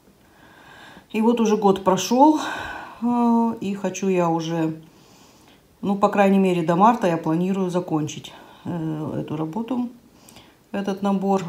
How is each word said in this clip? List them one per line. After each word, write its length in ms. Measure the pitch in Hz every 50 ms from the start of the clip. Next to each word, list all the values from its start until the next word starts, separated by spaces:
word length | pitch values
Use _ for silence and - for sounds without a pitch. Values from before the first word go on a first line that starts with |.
| _ _ _ _ _ _ _ _ - - - - - - - - - - - - - _
И 100 | - 214
вот 200 | 220 233 233 226
уже 160 | 220 208 208
год 260 | 202 202 196 190 190 -
прошел, 560 | 190 185 185 - - 240 254 285 311 311 294 - - - - - - - - - - - -
э, 540 | 226 240 240 240 240 233 233 233 233 233 226 -
и 140 | - 196 202
хочу 340 | 196 - 185 185 - 196
я 220 | 190 185 175 175 165
уже, 520 | 165 165 160 160 165 165 160 160 160 - - - _ - - - - - - - _ _ _ - - _ _ _ _ -
ну, 160 | - 185 202
по 100 | 196 208
крайней 320 | 196 196 196 196 196 196 190
мере, 240 | 190 190 175 175 160
до 140 | 160 170
марта 300 | 175 202 233 240 233 -
я 100 | 180 165
планирую 520 | 160 165 160 160 170 180 185 190 196 185 180
закончить, 640 | 175 180 170 - 160 151 151 139 - 131 - - - - - - - - -
э, 580 | - - 165 160 160 156 151 156 - - 139
эту 140 | - - 147
работу, 540 | 156 160 160 160 214 233 - 262 240 247 - - - _ _ _ _ - - - - - - _ _ _ _
этот 300 | - 202 196 202 196 196
набор 420 | 202 202 202 190 190 196 196 185 175